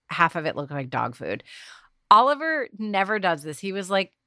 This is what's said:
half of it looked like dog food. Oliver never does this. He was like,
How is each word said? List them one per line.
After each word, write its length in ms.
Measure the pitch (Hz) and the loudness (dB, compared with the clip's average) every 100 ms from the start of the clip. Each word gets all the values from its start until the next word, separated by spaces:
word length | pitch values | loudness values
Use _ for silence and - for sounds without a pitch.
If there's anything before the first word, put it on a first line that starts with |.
| - | -6
half 260 | - 165 | 0 2
of 120 | 170 156 | 2 -4
it 100 | - | -4
looked 160 | 143 | -6
like 160 | 143 131 | -6 -4
dog 260 | 131 117 | -2 -4
food. 280 | 117 78 104 - - - - _ _ - | -4 -8 -8 -10 -20 -20 -20 _ _ 6
Oliver 580 | 214 254 285 320 311 247 202 | 6 6 2 -2 -4 -6 -8
never 400 | 214 196 196 214 | -4 -2 0 0
does 240 | 190 160 | 0 -2
this. 160 | 151 147 | -4 -10
He 140 | 196 | -8
was 180 | 190 185 | -6 -2
like, 220 | 196 190 _ | -2 -2 _